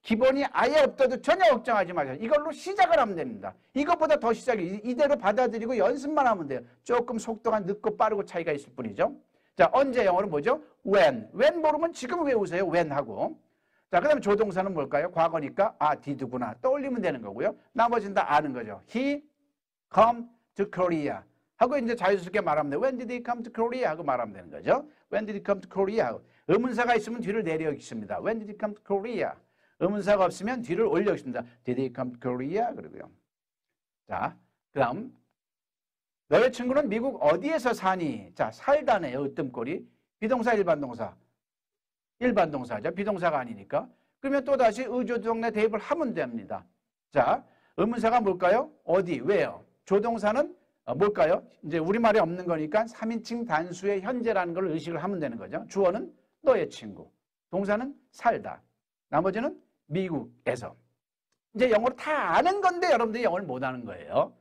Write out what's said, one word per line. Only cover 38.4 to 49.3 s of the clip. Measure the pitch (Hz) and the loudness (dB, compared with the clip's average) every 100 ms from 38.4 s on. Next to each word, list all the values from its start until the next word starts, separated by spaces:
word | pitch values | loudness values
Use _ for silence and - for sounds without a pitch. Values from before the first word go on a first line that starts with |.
| 117 | -4
살다네요. | - - 302 254 208 151 127 | -2 2 2 4 0 0 -4
으뜸거리. | 143 156 139 127 117 190 - _ _ _ | -6 -4 -6 -6 -6 -6 -10 _ _ _
비동사, | 214 247 233 | -2 0 2
일반 | 220 180 151 | 2 2 0
동사. | 139 113 104 - _ _ _ _ _ _ _ _ _ _ | -2 -8 -10 -12 _ _ _ _ _ _ _ _ _ _
일반 | 247 202 165 | 0 2 2
동사죠. | 147 123 110 135 | 0 -6 -6 -4
비동사가 | 170 202 196 170 147 | -4 -4 0 0 0
아니니까. | 120 104 98 143 - _ _ _ | -2 -10 -4 -4 -4 _ _ _
그러면 | 269 277 | -2 -2
또다시 | 269 269 233 220 254 | 0 4 4 2 -4
의조동사 | 247 240 233 214 226 233 | -4 -2 -2 -2 -2 -2
대입을 | 220 220 208 | 0 0 0
하면 | - 330 294 | -2 -2 -2
됩니다. | 165 131 117 98 98 - _ _ _ _ | -4 -6 -6 -8 -10 -12 _ _ _ _
자, | 143 123 233 - _ _ - | 2 2 2 -4 _ _ -2
의문사가 | 202 233 220 226 | -2 0 2 2
뭘까요? | 202 180 180 220 311 - | 2 2 4 4 2 -6
어디, | - 175 180 143 | 0 0 2 -2
where. | 131 | 0